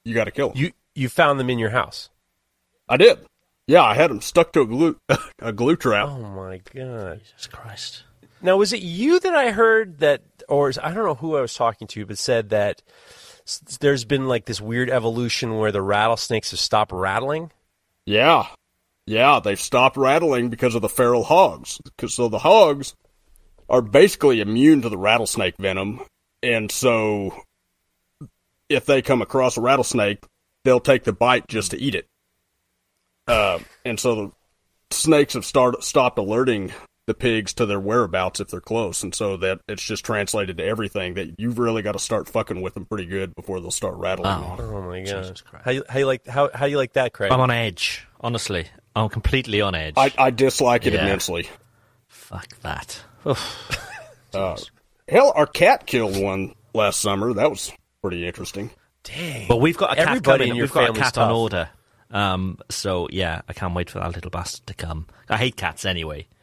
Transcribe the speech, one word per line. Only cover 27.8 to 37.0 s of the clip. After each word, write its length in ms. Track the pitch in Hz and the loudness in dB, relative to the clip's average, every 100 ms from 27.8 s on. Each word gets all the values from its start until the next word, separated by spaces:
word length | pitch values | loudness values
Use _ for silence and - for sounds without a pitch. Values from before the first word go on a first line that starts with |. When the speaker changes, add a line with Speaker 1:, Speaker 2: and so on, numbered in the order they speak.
| _ _ _ - - _ _ _ - | _ _ _ -20 -20 _ _ _ -4
Speaker 1:
if 160 | 135 - | -2 2
they 160 | 135 | 2
come 200 | - 127 | 2 0
across 360 | 101 131 127 120 | 0 0 0 0
a 40 | |
rattlesnake, 640 | 120 139 - 117 104 104 - _ _ _ | 2 2 2 0 0 -2 -10 _ _ _
they'll 160 | 131 123 | 4 4
take 240 | - 127 | 4 2
the 100 | - | 2
bite 340 | 98 120 123 - | 0 2 2 0
just 240 | 113 95 | -6 -6
to 60 | - | -6
eat 160 | 139 95 | -6 -6
it. 120 | - _ _ _ _ _ _ _ _ _ _ _ - | -8 _ _ _ _ _ _ _ _ _ _ _ 0
Uh, 320 | 113 101 82 - _ | 2 2 -2 -8 _
and 160 | 123 110 | -8 -4
so 160 | 127 110 | -2 -2
the 160 | 98 _ _ _ _ _ - - | -4 _ _ _ _ _ -10 -2
snakes 380 | 156 151 147 | 4 4 4
have 120 | 123 - | -2 -2
start-, 380 | 143 123 - | 2 2 0
stopped 340 | - 143 123 120 | 0 2 2 0
alerting 520 | 98 113 131 107 92 - - _ | -2 0 0 0 -4 -12 -20 _